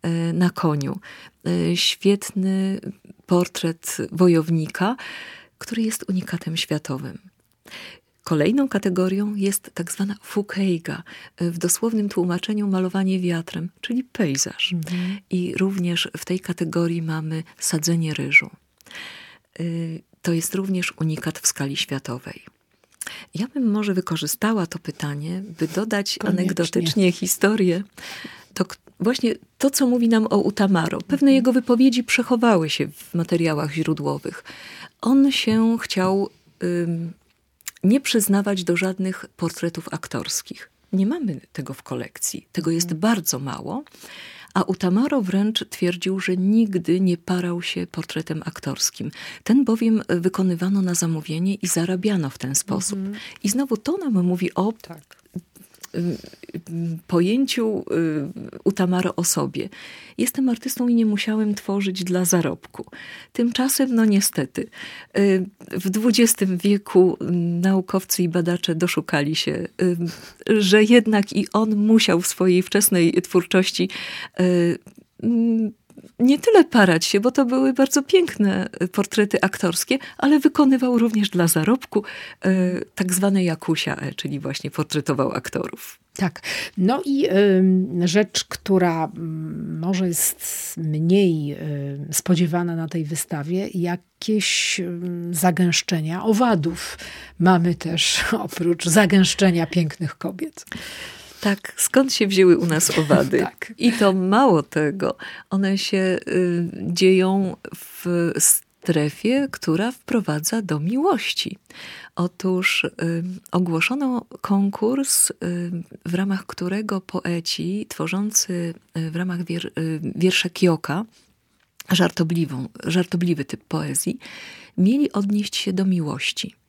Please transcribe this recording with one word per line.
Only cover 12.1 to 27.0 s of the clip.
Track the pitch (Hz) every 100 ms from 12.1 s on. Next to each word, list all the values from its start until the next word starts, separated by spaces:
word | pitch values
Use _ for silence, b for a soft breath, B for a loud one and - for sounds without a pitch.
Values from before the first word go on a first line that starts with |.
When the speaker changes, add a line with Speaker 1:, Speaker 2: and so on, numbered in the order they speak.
| 190 180 175 - 214 202
Speaker 1:
malowanie | 190 185 190 190 190
wiatrem, | 180 170 165 170 170 _
czyli | - 247
pejzaż. | 254 - 180 139 - - -
Speaker 2:
Mhm. | 175 160 180 180 202 _
Speaker 1:
I | 185 180 -
również | 190 196 175 175 - -
w | -
tej | 185
kategorii | - 175 165 170 170 170
mamy | 160 160 156 160 160 b
sadzenie | - 151 156 170 160
ryżu. | 151 139 147 - - _ _ - B B B B B _ -
Y, | 170 165 165 160 _ _
to | -
jest | 165 165 190
również | 190 185 180 -
unikat | 160 156 - -
w | -
skali | - 139 139
światowej. | - 139 - 123 - - - _ _ _ _ _ - B B -
Ja | 240
bym | 294 240
może | 208 208
wykorzystała | 185 - 160 147 - 214 220 165
to | 165
pytanie, | - - 147 143 151 180 202 165
by | 156
dodać | 175 220 208 202 -
Speaker 2:
Koniecznie. | 208 180
Speaker 1:
anegdotycznie | 196 185 170 - 165 180